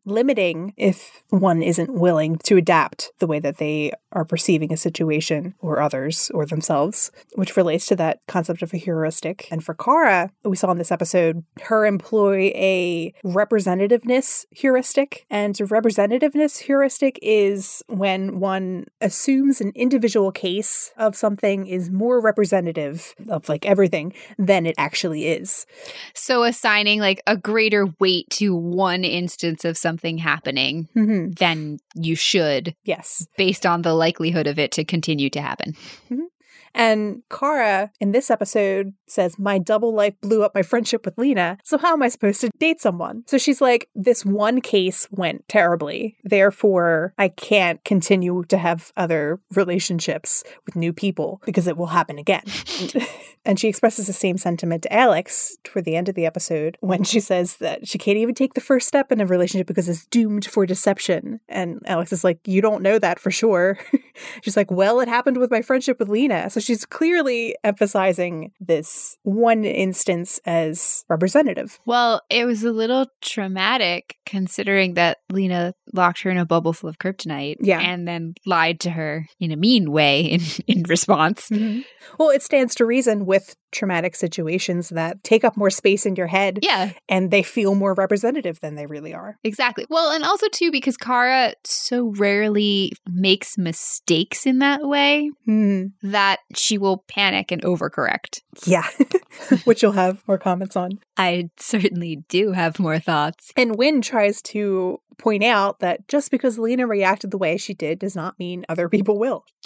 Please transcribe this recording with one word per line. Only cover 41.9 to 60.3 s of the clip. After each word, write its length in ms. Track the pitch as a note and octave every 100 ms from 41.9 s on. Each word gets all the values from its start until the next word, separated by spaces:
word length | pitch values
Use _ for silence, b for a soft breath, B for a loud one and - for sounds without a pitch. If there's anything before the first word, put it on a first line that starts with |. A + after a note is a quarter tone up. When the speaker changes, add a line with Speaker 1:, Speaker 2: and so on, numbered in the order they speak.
Speaker 1:
am 100 | D#4+
I 60 | B3
supposed 320 | - G3+ G3+
to 100 | A#3+ -
date 220 | D#4+ D#4+
someone?" 440 | G#3+ F3 - A3 -
So 100 | C4+
she's 240 | D4 B3+
like, 280 | C4 A#3 -
"This 300 | G#3+ F#3+ A3+
one 380 | G3 G3+ G#3+ B3
case 440 | - G3+ F#3 - -
went 360 | F#3+ F3 - -
terribly, 680 | G#3+ E3+ E3+ D3 - A3 -
therefore 880 | F#3 G3+ G3 - G#3 F#3 E3+ D#3+ F3+ -
I 100 | G3
can't 560 | - - G#3 F3 -
continue 600 | - F#3+ - F#3+ F3+ F3+ E3+
to 80 | F#3
have 340 | E3+ E3 - -
other 420 | E3+ D#3+ D3+ F3+ -
relationships 880 | F#3+ F3+ F3+ - E3+ - - - - - B
with 100 | -
new 200 | E3+ E3
people 480 | E3 G3 D#3+ D3 F#3+
because 220 | - F#3 F3
it 80 | D#3+
will 120 | F3
happen 300 | D#3+ E3 D3
again." 260 | D3+ F#3 G3+
<laughs> 60 | - - D4 F#3 B3+ A#3+ B B B
And 140 | G#3 G3
she 80 | A3
expresses 400 | G3 A3+ - G3
the 60 |
same 260 | F#3+ F#3+ F#3
sentiment 460 | F3 E3+ E3+ E3
to 80 | -
Alex 640 | G#3+ B3+ E3+ - - - -
toward 200 | - G3+
the 120 | E3+ E3
end 120 | F3+
of 60 |
the 120 | F#3 E3
episode 520 | E3+ - D#3+ D#3 -
when 220 | F#3+ F#3
she 160 | F#3 A3+
says 380 | - F3+ F3+ -
that 320 | - - -
she 100 | -
can't 180 | G3+ G#3
even 180 | A#3 B3
take 180 | C4+
the 60 | C#4
first 260 | - B3+ -
step 240 | A3 C4+
in 100 | A3
a 60 | F#3+
relationship 400 | F3+ F3+ F#3+ F3+
because 220 | F#3 F3
it's 180 | E3 -
doomed 380 | A#3+ A3